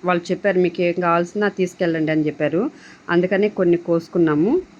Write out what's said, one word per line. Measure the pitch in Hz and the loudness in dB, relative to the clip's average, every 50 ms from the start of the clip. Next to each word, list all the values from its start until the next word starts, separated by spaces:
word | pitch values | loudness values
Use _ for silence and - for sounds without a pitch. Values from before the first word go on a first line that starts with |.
| - | -2
వాళ్ళు | 180 180 175 175 - | -2 -2 -2 -2 -4
చెప్పారు, | 185 175 - 202 185 180 | -6 -2 -2 0 2 2
"మీకు | 180 170 170 - 180 | 2 0 0 0 -2
ఏం | 175 170 175 | -2 0 0
కావాల్సిన | 180 170 170 170 175 175 - 208 208 202 | 0 2 2 2 0 -2 -2 -2 -2 -2
తీసుకెళ్ళండి" | 202 - 185 180 - - 190 170 165 165 156 151 156 | 0 -2 -4 -4 -2 -4 -2 -2 0 0 -2 0 0
అని | 156 151 | 0 0
చెప్పారు. | 151 147 - 156 147 151 170 226 302 - - - - - - - - | -2 -2 -2 -4 -2 0 -2 -2 -2 -6 -10 -20 -20 -20 -20 -6 0
అందుకని | 170 170 175 185 202 190 208 214 | 0 0 2 2 0 0 0 0
కొన్ని | 208 - 185 175 170 | 0 0 2 2 2
కోసుకున్నాము. | 170 170 - 170 170 165 - - 180 170 160 151 147 160 208 285 370 370 - - | 0 0 0 -2 -2 -2 -2 0 0 2 2 2 2 2 2 0 0 -2 -6 -18